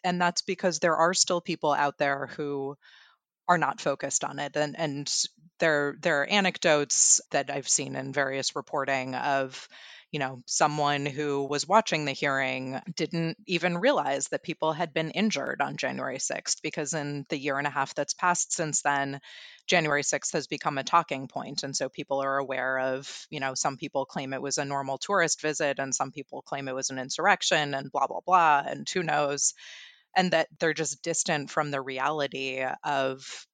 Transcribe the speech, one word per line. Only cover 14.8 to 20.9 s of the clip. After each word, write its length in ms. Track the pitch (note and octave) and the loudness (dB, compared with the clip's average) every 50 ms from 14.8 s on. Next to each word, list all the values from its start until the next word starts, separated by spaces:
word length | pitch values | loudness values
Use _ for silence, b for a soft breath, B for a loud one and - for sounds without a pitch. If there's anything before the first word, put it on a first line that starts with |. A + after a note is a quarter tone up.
| F3+ D#3+ - | -4 -2 -2
been 160 | E3+ D#3+ D#3 | -2 -2 -2
injured 500 | - E3 G#3+ A3 - C#3 C3+ B2+ C3 - | 0 0 0 2 0 -2 -2 -4 -2 -2
on 160 | C#3+ C#3 D3 | -2 -2 -2
January 420 | D3+ - C3 C3 C3 C3 C3 C3 C3+ | -4 -4 -4 -4 -4 -6 -6 -6 -6
sixth, 420 | - - - - - - - - | -4 -4 -4 -6 -4 -4 -6 -4
because 320 | - D#3 - - D3+ C#3+ E3 | -4 -6 -4 -4 -4 -2 -2
in 320 | D#3 C#3+ D3 D3 C#3+ C#3 _ | -2 -2 -2 -4 -6 -4 _
the 100 | E3 C#3+ | -6 -2
year 200 | C3 D3 C#3 C#3 | -2 -2 -2 0
and 80 | C#3+ | -2
a 40 | D3 | -2
half 240 | C3+ - - - - | 0 -2 -2 -2 -2
that's 200 | - C#3+ - - | -4 -4 -4 -4
passed 380 | - - F3+ F3 - - - | 0 2 2 2 2 0 -4
since 280 | - - E3 D#3 D3 - | -2 -2 -2 -2 -2 0
then, 380 | - C#3+ C#3+ C#3 C#3 C#3 C#3 C#3 B B B B B B B B B | 2 2 2 2 0 -2 -4 -8 B B B B B B B B B
January 360 | - F3+ F3 D#3+ D3+ C#3+ C#3+ | 2 4 4 4 4 2 2
sixth 300 | C#3 - - C#3+ - - | 2 0 -2 -2 -4 -2
has 140 | - E3 C3+ | -4 -4 -2
become 320 | - D#3 C#3 - D#3+ D3 C3+ | -2 -8 -4 -2 -2 -2 -2
a 60 | C3 | -2
talking 440 | - | 4